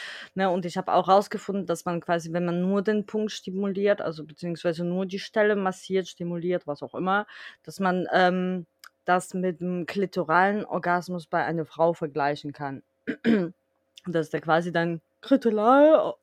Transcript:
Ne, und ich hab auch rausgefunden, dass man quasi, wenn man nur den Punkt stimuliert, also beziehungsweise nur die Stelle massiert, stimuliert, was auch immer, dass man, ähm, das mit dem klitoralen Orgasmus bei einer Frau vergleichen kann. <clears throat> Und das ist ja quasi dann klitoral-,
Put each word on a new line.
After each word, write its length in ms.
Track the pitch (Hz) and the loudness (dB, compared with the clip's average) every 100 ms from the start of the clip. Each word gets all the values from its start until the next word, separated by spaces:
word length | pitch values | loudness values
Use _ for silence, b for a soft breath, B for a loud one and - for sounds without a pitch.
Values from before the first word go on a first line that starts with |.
| B B B | B B B
Ne, 140 | 185 190 | -2 0
und 140 | 180 | 0
ich 140 | 170 185 | -4 -6
hab 100 | - | 2
auch 200 | 170 180 | 2 6
rausgefunden, 580 | 196 202 208 - 196 175 | 4 4 -8 -6 -6 -4
dass 180 | 170 | -4
man 160 | 180 170 | -4 -6
quasi, 320 | - 170 165 | -2 -4 -2
wenn 140 | 175 175 | -4 -2
man 160 | 175 | 0
nur 180 | 185 202 | 0 0
den 220 | 196 214 202 | 0 -2 -2
Punkt 260 | 214 214 | -6 -6
stimuliert, 680 | - - 185 202 190 202 202 | -8 -8 -4 -4 0 0 0
also 240 | - 156 | -2 -6
beziehungsweise 600 | 151 147 175 165 180 160 | -14 -10 -8 -4 -4 -2
nur 200 | 175 180 | -2 -2
die 140 | 190 190 | -4 -6
Stelle 380 | - 220 208 208 | -4 0 2 2
massiert, 520 | 185 180 - 190 175 | -2 -4 -4 -4 -4
stimuliert, 580 | - 175 175 175 180 147 | -8 -6 -4 -2 -2 -4
was 160 | 143 | -8
auch 120 | 131 | -8
immer, 320 | 120 185 202 208 B B B | -4 0 0 -2 B B B
dass 160 | - 170 | -16 -4
man, 260 | 190 180 160 | 0 0 0
ähm, 540 | 175 180 185 185 185 170 _ - _ | 4 4 2 -2 -4 -8 _ -20 _
das 280 | - 180 - | 0 0 0
mit 260 | 185 185 156 | -4 -4 -4
dem 260 | 180 180 160 | -4 -4 -4
klitoralen 760 | 202 185 185 156 165 196 208 - | -4 -2 -2 2 4 4 0 -4
Orgasmus 600 | 180 175 175 170 180 160 | -4 -2 -2 -2 -10 -4
bei 180 | 170 | -2
einer 200 | 135 165 147 | -2 -4 -6
Frau 260 | 151 165 | 0 0
vergleichen 580 | 165 156 147 143 147 147 | 0 -4 -2 -2 -2 -8
kann. 300 | 139 139 131 _ _ - | -8 -8 -10 _ _ -10
<clears throat> 180 | - | -2
Und 280 | 233 220 170 - _ _ _ - 180 | 2 2 0 -8 _ _ _ -16 -4
das 220 | 170 151 | -4 -2
ist 40 | |
ja 80 | 156 | -4
quasi 320 | 165 165 175 | 2 2 2
dann 280 | 170 170 165 _ _ | -2 -2 -4 _ _
klitoral-, 920 | - 269 233 208 220 277 302 311 160 - | 2 2 4 2 6 8 8 8 4 -6